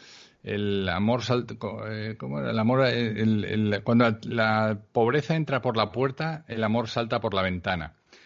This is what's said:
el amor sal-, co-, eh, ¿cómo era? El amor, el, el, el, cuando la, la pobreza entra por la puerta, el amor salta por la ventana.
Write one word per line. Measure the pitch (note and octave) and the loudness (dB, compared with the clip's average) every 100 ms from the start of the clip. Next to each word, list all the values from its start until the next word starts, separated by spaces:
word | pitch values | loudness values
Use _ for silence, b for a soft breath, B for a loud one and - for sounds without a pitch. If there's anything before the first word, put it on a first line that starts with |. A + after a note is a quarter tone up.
| B B B B | B B B B
el | - G#2 G2+ G2 F#2 | -8 -4 0 0 0
amor | F2 G#2 A#2+ | 0 2 0
sal-, | G#2+ B2 A2+ A2+ | 2 0 0 -8
co-, | G#2+ G#2+ G#2+ | -8 -8 -8
eh, | G#2+ G#2+ A2 | -6 -8 -8
¿cómo | B2+ C#3+ | -8 -6
era? | B2+ | -2
El | A2+ | 0
amor, | A2 C3 | 2 4
el, | C3 A#2+ A#2 G#2+ | 4 2 0 0
el, | A2 G#2+ | 2 2
el, | F#2+ G#2+ G#2+ G2+ | 0 0 0 0
cuando | G#2 A#2 | 2 4
la, | A#2+ A2+ | 6 2
la | - A#2+ A2 A2 A2 G#2 - | -2 0 2 2 2 -2 -2
pobreza | B2+ A#2 D3 D3 D#3+ | 2 4 2 0 -2
entra | D3 C3+ | 0 -2
por | B2+ A2 | 0 0
la | G2+ | 0
puerta, | A#2+ C3+ C3 D#3+ D#3 - | 0 -2 -2 -8 -8 -8
el | A2+ | -2
amor | G#2+ A2+ A2+ | 0 0 0
salta | A#2+ A#2 A#2+ | -4 -2 -2
por | A2+ | 0
la | G2 | 0
ventana. | F#2+ F2+ G2 F2+ D2+ - b b | 0 -2 -4 -4 -6 -14 b b